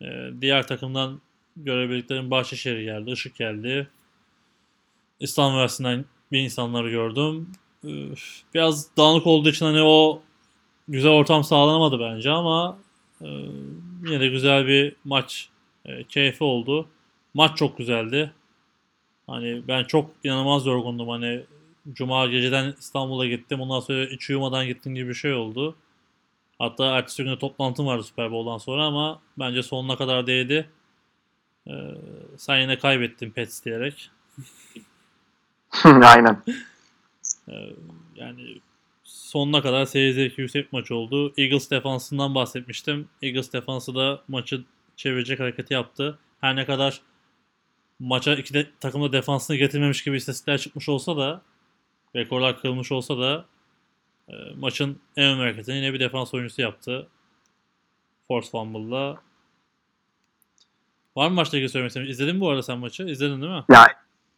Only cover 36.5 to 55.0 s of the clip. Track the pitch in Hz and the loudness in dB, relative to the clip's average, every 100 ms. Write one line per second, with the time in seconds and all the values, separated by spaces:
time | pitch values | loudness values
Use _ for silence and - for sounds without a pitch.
36.5 | 247 - _ _ _ _ _ - - - | -8 -10 _ _ _ _ _ -12 -12 -12
37.5 | 107 104 - 165 - - - 123 123 123 | -16 -16 -18 -20 -20 -20 -20 -20 -18 -20
38.5 | 113 _ _ _ _ _ - - 151 143 | -20 _ _ _ _ _ -20 -8 -4 0
39.5 | 147 135 127 131 139 135 131 131 - 131 | 0 2 0 0 2 2 2 -2 -4 -6
40.5 | 143 139 131 110 117 113 139 143 143 135 | -6 -6 -8 -6 -6 -4 -4 -4 -2 0
41.5 | 139 - 135 135 131 - 139 139 135 120 | 0 -2 -4 -4 -6 -6 -6 -4 -2 -4
42.5 | 127 123 113 - 147 147 - 139 127 127 | -6 -14 -12 -8 -8 -8 -10 -8 -6 -6
43.5 | 127 120 131 127 127 131 139 - 131 120 | -8 -8 -10 -8 -4 -2 -4 -8 -10 -6
44.5 | 135 123 _ _ - 139 127 120 135 127 | -8 -10 _ _ -8 -4 -4 -4 -4 -4
45.5 | 117 120 135 117 - 143 147 _ _ 135 | -6 -4 -4 -4 -6 -8 -8 _ _ -4
46.5 | 131 135 135 139 - _ _ _ _ _ | -2 -2 -2 -2 -4 _ _ _ _ _
47.5 | _ _ _ _ - 127 127 135 147 131 | _ _ _ _ -14 -4 -2 0 -2 -2
48.5 | 147 147 _ 135 135 147 131 127 139 - | -4 -4 _ -8 -4 -2 -2 -2 -4 -2
49.5 | 147 139 143 143 139 - 135 127 127 - | 0 0 2 0 -2 -4 -6 -6 -10 -4
50.5 | 139 - 147 - 143 156 156 139 175 _ | -4 -4 -12 -6 -6 -4 -4 -4 -6 _
51.5 | _ _ _ _ _ _ 123 117 127 131 | _ _ _ _ _ _ -8 -4 -2 -2
52.5 | 127 131 127 127 135 123 135 127 151 180 | -2 -6 -6 -4 -6 -4 -4 -4 -4 -8
53.5 | _ _ _ _ _ _ _ - - - | _ _ _ _ _ _ _ -20 -20 -18
54.5 | - 135 - 143 139 | -8 -6 -4 -6 -8